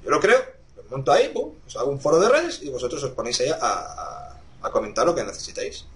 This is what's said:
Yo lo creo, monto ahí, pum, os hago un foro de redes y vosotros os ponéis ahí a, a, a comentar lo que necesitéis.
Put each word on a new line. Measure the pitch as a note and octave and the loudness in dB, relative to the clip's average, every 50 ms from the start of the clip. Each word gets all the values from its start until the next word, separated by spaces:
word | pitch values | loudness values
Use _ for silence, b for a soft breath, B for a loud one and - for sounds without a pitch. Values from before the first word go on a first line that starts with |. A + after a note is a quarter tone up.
| - | 0
Yo | - | 2
lo | C#3+ D3+ | 0 4
creo, | D#3 G3 A#3+ C4 B3+ - - - - - - - - - B2 | 6 6 6 6 4 0 -12 -20 -20 -20 -20 -20 -16 -10 -8
monto | C3+ C3+ D3 | -4 2 4
ahí, | C#3+ D3+ F3 - | 6 6 6 4
pum, | - A#3 C4+ D#4 - - - | 2 -4 -6 -6 -8 -16 -18
os | - - | -14 -8
hago | G#2+ A#2+ C#3 | -4 -2 -2
un | C#3+ C3+ | -2 0
foro | - - D#3+ E3 | 0 2 4 4
de | F#3+ A3+ | 6 6
redes | C4 D#4 E4+ E4+ - - - | 4 4 2 0 -6 -8 -10
y | C#3+ | -8
vosotros | B2+ B2 B2+ B2 E3 C#3+ C3+ | -8 -6 -4 -4 -4 -4 -6
os | B2+ - | -6 -6
ponéis | - A2 A#2 B2 - | -6 -6 -4 -2 -2
ahí | B2 C#3+ | 0 0
a, | D#3 - | -2 0
a, | - A2+ G2 F2+ - - - - D#2 D2 A1 - - - - - - - - - - | 0 0 0 -2 -4 -10 -12 -12 -12 -12 -12 -12 -14 -16 -16 -18 -20 -20 -18 -10 -10
a | - | -4
comentar | - A2+ G#2+ G#2 G2 G#2+ B2 | -2 -2 -2 -2 -2 0 2
lo | E3 E3+ | 2 2
que | C3+ A2 | 0 -4
necesitéis. | G2 F#2+ - - - - - E2+ - - - - - - | -6 -8 -12 -12 -12 -8 -8 -8 -8 -8 -12 -16 -18 -20